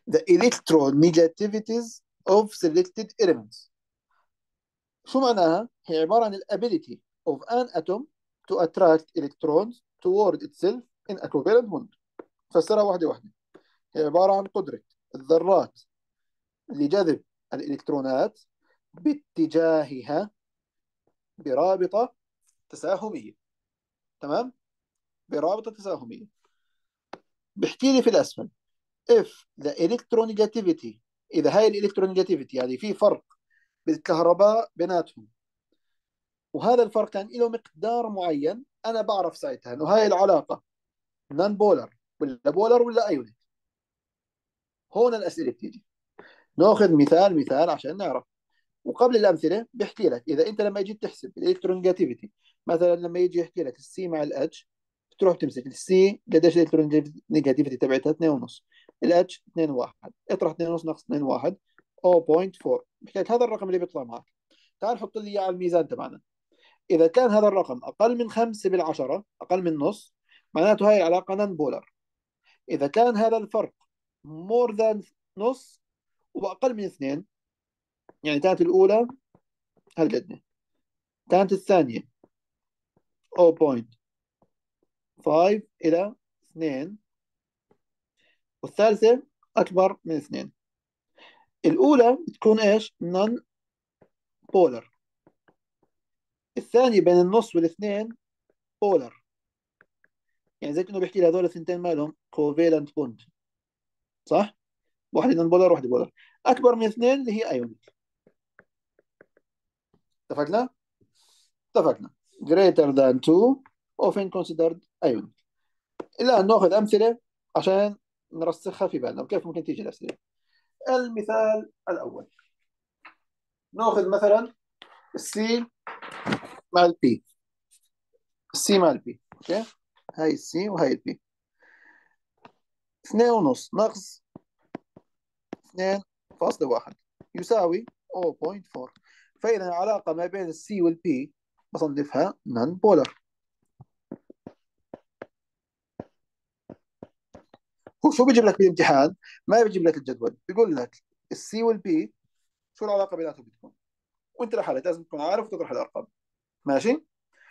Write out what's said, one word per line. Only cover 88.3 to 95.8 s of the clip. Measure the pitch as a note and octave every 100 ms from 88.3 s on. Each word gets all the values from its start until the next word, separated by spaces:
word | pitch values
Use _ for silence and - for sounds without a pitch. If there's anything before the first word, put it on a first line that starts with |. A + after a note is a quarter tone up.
| _ _ _
والثالثة | C#3 - G#3+ G#3 A3 B3+ - _ _ -
أكبر | F3 F3+ F#3+ -
من | - D#3
اثنين، | - - C#3+ _ _ _ _ _ _ _ - _ _ _
الأولى | - - C4+ C#4 A#3 C4+ -
بتكون | - A3 A3
إيش؟ | G#3 G#3+ G#3+ -
non | F3 F3+ G#3+ A#3+ _ _ _ _ _ _ _ _ _ _ _ G3
polar. | E3 A#2+ - _ _ _ _ _ _ _ _ _